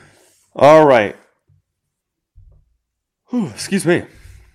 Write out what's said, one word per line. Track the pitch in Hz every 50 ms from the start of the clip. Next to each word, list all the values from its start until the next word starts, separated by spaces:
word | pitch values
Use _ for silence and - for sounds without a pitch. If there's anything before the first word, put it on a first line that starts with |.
| _ _ _ _ _ _ _ _ _ _ -
all | - 123 143 156 160 156
right. | 143 131 117 104 92 - - _ _ _ _ _ _ _ _ _ _ _ _ _ _ _ _ _ _ _ _ _ _ _ _ - _ _ _ _ _ _ _ _ _ _ _ _ _ _ _ _ -
Whew, | - 247 202 135
excuse | 101 - - - 190 196 -
me. | 156 175 120 - - _ - _ - - - _ _ _